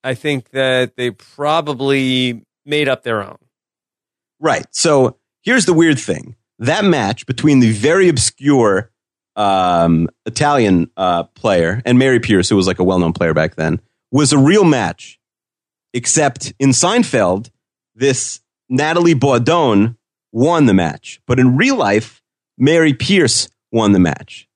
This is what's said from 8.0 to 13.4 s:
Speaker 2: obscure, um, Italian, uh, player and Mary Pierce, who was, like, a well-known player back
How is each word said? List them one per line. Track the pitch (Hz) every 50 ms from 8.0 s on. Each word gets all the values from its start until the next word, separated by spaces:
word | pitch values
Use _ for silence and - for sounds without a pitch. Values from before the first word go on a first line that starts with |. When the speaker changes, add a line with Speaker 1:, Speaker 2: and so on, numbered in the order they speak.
| 190 180
Speaker 2:
obscure, | 160 123 - - _ _ 139 143 143 131 117 104 98 92 110 _ _ _ _ _ _ _ _ _ _
um, | 101 107 101 98 95 92 90 87 85 85 85 85 82 82 - _ _ _
Italian, | 113 117 - 147 147 147 135 113 101 92 87 85 - _
uh, | - 95 90 87 85 85
player | _ _ - - 113 98 87 82 82 95 117 -
and | 117 123 123
Mary | 131 135 127 117
Pierce, | - - 104 92 90 -
who | 107
was, | 98 92
like, | 95 92 -
a | 92
well-known | 92 92 90 90 82
player | 85 - 87 82 78
back | 78